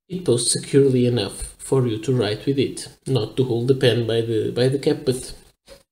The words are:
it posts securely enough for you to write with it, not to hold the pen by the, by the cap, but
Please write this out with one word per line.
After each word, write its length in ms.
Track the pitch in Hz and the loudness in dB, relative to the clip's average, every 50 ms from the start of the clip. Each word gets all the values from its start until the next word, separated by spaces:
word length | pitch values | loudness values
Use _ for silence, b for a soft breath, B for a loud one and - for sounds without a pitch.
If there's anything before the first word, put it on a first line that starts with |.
| _ | _
it 180 | - - 90 - | -12 -10 -6 0
posts 280 | - 117 123 - - - | 0 0 0 0 -2 -2
securely 540 | 135 - - 143 139 139 135 127 123 123 | -4 -2 2 4 4 4 6 4 2 2
enough 480 | 123 120 113 98 98 - - - - - | 2 0 0 -2 -4 -6 -10 -14 -14 -14
for 300 | - - - 135 135 123 | -12 -6 -2 0 0 0
you 100 | 117 110 - | 0 -2 -4
to 140 | - 139 127 | -2 0 0
write 320 | 123 101 104 107 - - | 0 0 0 -2 -4 -2
with 140 | 139 139 139 | -2 0 0
it, 280 | 110 90 - - - - - _ - | 0 -2 -2 -8 -14 -16 -16 _ -6
not 280 | 143 131 113 107 - - | -2 -2 0 -2 -2 -2
to 80 | - 120 | -2 0
hold 220 | - 113 120 120 | 0 0 0 2
the 80 | 127 131 | 2 2
pen 300 | 131 131 120 110 120 117 | 4 4 2 2 2 0
by 160 | 110 113 117 | 0 0 0
the, 300 | 113 117 113 107 110 113 - | 0 0 0 -2 -2 -2 0
by 120 | 117 127 | 0 0
the 120 | 131 139 139 | 2 2 0
cap, 200 | - 156 147 143 - | 0 0 0 0 0
but 280 | 131 123 127 - - - - - _ _ _ _ - - - _ _ | -2 -2 -2 -4 -12 -16 -18 -20 _ _ _ _ -20 -20 -20 _ _